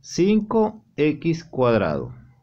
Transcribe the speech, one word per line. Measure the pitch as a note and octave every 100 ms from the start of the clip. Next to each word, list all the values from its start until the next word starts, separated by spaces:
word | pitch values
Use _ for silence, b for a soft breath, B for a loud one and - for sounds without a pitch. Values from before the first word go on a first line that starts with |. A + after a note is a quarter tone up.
cinco | - - F#3+ G#3+ G#3 A3 A3 - _ -
X | D3+ D3 E3 E3
cuadrado. | - - B2 A2 F2 C#2+ B1 - - _